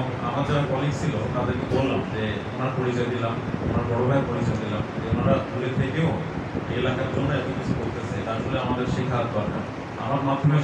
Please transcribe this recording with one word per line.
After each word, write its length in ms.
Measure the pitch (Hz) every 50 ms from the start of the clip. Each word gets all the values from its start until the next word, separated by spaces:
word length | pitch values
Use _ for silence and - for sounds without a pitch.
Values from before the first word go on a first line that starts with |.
| 127 123 - - 131
আমার 160 | 127 120 - -
যারা 160 | - 147 143 147 -
কলিগ 220 | 139 143 143 147 143 -
ছিল 120 | - - - 107 107 - -
তাদেরকে 300 | 123 - - 123 123 - - 123
বললাম 220 | 131 135 131 - - - - -
যে 100 | 110 107 107 104 101 - - -
ওনার 180 | - 127 127 -
পরিচয় 320 | 131 127 123 120 123 120 120 120
দিলাম, 200 | 117 117 113 120 - - - - - -
ওনার 220 | - - - - 117
বড় 140 | 117 117 127
ভাইয়ের 200 | 127 135 139 135 -
পরিচয় 280 | 120 117 113 110 110 110 107
দিলাম, 200 | 104 107 104 104 - -
যে 100 | - - - -
ওনারা 220 | - - 135 135 135 - -
দূরে 180 | - - 123 127 131 -
থেকেও 280 | 135 131 139 156 165 156 104 85 - - - - - - - - - -
এই 80 | 131 123
এলাকার 300 | 120 123 123 131 135 131 -
জন্য 140 | - 135 147 143
এত 140 | 131 123 - 92
কিছু 160 | - - - - -
করতেছে, 340 | 113 - - 123 - - - 104
এটা 100 | 104 113
আসলে 260 | 113 113 117 117 - 131
আমাদের 260 | 127 123 127 123 123 127 -
শেখার 300 | - 123 - 123 120 113 - -
দরকার। 300 | 107 101 - - 113 95 - - - - - - - 113
আমার 160 | 117 139 - 135
মাধ্যমে 340 | 139 139 - - 147 151 147